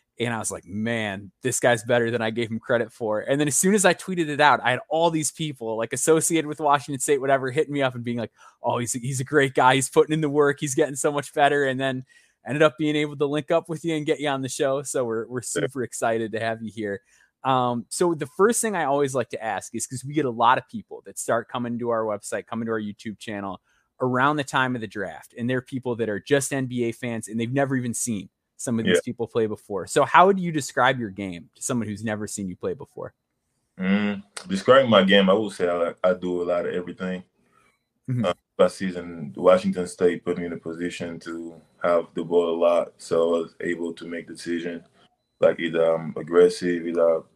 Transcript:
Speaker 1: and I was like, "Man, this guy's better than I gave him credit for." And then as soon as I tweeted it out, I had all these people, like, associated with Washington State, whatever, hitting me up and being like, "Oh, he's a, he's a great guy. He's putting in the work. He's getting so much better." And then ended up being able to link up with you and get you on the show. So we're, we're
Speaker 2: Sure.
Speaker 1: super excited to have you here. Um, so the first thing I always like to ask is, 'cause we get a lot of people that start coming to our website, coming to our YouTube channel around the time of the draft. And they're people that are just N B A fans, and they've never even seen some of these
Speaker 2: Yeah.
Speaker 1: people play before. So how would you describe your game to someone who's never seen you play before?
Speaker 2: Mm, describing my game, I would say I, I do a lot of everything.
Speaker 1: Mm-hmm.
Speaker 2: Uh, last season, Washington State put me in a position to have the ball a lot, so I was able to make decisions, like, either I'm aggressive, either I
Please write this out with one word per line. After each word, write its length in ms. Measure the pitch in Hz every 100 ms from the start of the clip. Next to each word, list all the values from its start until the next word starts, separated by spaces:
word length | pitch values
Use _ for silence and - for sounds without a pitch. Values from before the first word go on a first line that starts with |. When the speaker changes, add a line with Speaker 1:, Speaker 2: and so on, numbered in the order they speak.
| _ -
Speaker 1:
and 120 | 120
I 60 | 113
was 140 | 98
like, 140 | 95 -
"Man, 680 | 104 110 117 107 98 101 _
this 160 | 127 -
guy's 240 | 131 120
better 300 | 117 120 117
than 100 | 117
I 80 | 113
gave 200 | 113 113
him 100 | 113
credit 320 | - 120 110
for." 280 | - 110 107
And 200 | - 139
then 80 | 151
as 80 | -
soon 180 | 185
as 100 | 208
I 100 | 190
tweeted 340 | 170 - 180 151
it 120 | 143
out, 200 | 147 123
I 80 | 117
had 100 | 127 -
all 220 | 160 170
these 220 | 160 147
people, 440 | - 156 135 113 110
like, 160 | 117
associated 540 | 127 - 160 156 160 147
with 140 | 147
Washington 400 | 151 139 131 139
State, 200 | - 143
whatever, 300 | 135 135 131
hitting 220 | 135 139
me 100 | 143
up 140 | 135 120
and 80 |
being 140 | 120 120
like, 140 | 110 - - _
"Oh, 160 | 120 117
he's 160 | 120
a, 40 | 127
he's 220 | 123 131
a 40 |
great 300 | 131 147 135
guy. 200 | 147 127
He's 140 | 135 131
putting 240 | 160 156
in 80 | 156
the 80 | 151
work. 300 | 147 143 143
He's 140 | 151
getting 220 | 135 143 139
so 140 | 156
much 240 | 143 -
better." 300 | 151 143 143
And 160 | 135 131
then 240 | 135 131 - _ _ _ -
ended 160 | 143
up 160 | 156 -
being 180 | 151 151
able 200 | 147 143
to 100 | 143
link 240 | 151 151
up 180 | 170 165
with 160 | 156
you 100 | 165
and 120 | 156 151
get 140 | 139
you 80 | 147
on 140 | 135
the 60 | 131
show. 340 | - 139 139
So 220 | 135 143
we're, 220 | 123 113 110
we're 160 | 123
Speaker 2:
Sure. 200 | - -
Speaker 1:
super 200 | 139 131
excited 500 | 117 - 120 113 113
to 80 | 107
have 220 | 113 113
you 80 | 110
here. 260 | 113 104 98 - _ _ _
Um, 400 | 131 131 123 120 -
so 240 | - 180
the 120 | 160 147 -
first 240 | 208 233
thing 120 | 226
I 100 | 190
always 300 | 143 143 139
like 140 | 131 113
to 140 | -
ask 300 | 110 95 -
is, 120 | 113 -
'cause 160 | 127
we 100 | 131
get 100 | 147
a 60 | 135
lot 260 | 113 117 131
of 100 | -
people 360 | 110 - -
that 140 | 98 -
start 300 | - 117 110
coming 300 | 127 120 117
to 120 | 117
our 140 | 113
website, 420 | 110 104 - 107 -
coming 200 | 117 113
to 60 |
our 80 | 110
YouTube 380 | 107 101 113 101
channel 420 | - 104 98 90 _ _ _ _
around 360 | 127 127 139 151
the 80 |
time 300 | 135 139 131
of 60 | 123
the 60 | 110
draft. 480 | 104 92 73 - 123
And 140 | 117
they're 100 | 127
people 340 | - 131 123 117
that 120 | 107
are 100 | 101
just 340 | - 139 135
N 140 | 139 131
B 180 | 123
A 80 | 117
fans, 360 | - 123 113 -
and 100 | 113
they've 140 | 117
never 240 | 135 135 135
even 160 | 123
seen 380 | 110 123 104 - _ _ _
some 220 | - 113
of 80 | 104
these 100 | 87
Speaker 2:
Yeah. 60 |
Speaker 1:
people 220 | - - 113
play 180 | 120 110
before. 400 | 104 - 98 -
So 180 | 151
how 220 | 131 165 185
would 140 | 190
you 100 | 175
describe 480 | 156 127 - 127 127
your 120 | 110
game 400 | 98 98 85 73
to 80 | _
someone 240 | - 123 104
who's 160 | 101
never 240 | 113 107 104
seen 220 | - 95
you 80 | 90
play 180 | 98
before? 400 | 87 - - - - _ _ _ _ _ -
Speaker 2:
Mm, 440 | 92 101 104 101 - - 92
describing 420 | 98 - 131 127
my 140 | 101
game, 240 | 95 101 95
I 60 |
would 180 | 101 104
say 160 | - 87
I, 260 | 87 85 -
I 120 | 92
do 280 | 90 90 87
a 20 |
lot 220 | 87 87 76
of 80 |
everything. 480 | 90 87 - 92 92 - _ _ _ _ _ _ _ -
Speaker 1:
Mm-hmm. 140 | 120
Speaker 2:
Uh, 80 | 95 - _ -
last 200 | 92 -
season, 540 | 95 87 87 85 71 -
Washington 500 | 90 92 98 92 90
State 380 | - 90 85
put 140 | - 87
me 80 | 87
in 80 |
a 20 | 82
position 640 | 82 82 87 - 85 82
to 340 | 85 82 82 82 _ _
have 220 | 87 87 82
the 100 | -
ball 280 | 82 87 85
a 60 | 82
lot, 360 | 85 85 - -
so 380 | - 82 85 85
I 20 |
was 160 | 82 -
able 320 | 87 85 85
to 140 | 85 85
make 200 | 85 80
decisions, 560 | 80 85 85 85 85 - _ _ _ _ _
like, 200 | 85 80
either 340 | 82 82 82
I'm 220 | 82 80 76
aggressive, 680 | 78 85 90 - 90 87
either 340 | 82 85 85 80
I 20 | -